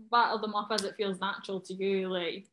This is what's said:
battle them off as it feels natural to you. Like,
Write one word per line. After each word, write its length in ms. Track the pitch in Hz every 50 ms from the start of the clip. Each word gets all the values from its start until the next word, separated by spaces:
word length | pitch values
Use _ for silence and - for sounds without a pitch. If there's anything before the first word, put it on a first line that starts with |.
| - -
battle 280 | 240 240 226 - 226 214
them 160 | 214 214 208
off 160 | 208 208 208
as 120 | 220 208 196
it 120 | 196 -
feels 240 | - 208 196 190 180
natural 420 | 185 196 202 - - - 196 185
to 120 | 190 - 190
you. 360 | 190 190 196 196 190 190 185
Like, 380 | 185 180 170 165 - 196 196 -